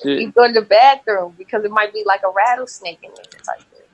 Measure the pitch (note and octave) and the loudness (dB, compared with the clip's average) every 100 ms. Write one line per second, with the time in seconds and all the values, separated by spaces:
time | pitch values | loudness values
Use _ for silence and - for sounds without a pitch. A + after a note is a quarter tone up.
0 | C#3 C#3 A3 A#3+ A#3+ A3+ G#3 G#3 C4 C4+ | -2 -4 -2 2 2 0 2 4 4 4
1 | - G3+ F3 F3 F#3 A3 G#3 G#3+ G#3+ G#3+ | -2 -6 -6 -12 -10 -8 -4 -2 -4 -4
2 | G3+ G3 F#3+ F#3+ A3+ B3 B3+ - F3 E3 | -2 -2 -2 -2 0 -2 -6 -14 -16 -16
3 | - - - - - - _ _ _ | -20 -20 -20 -18 -16 -16 _ _ _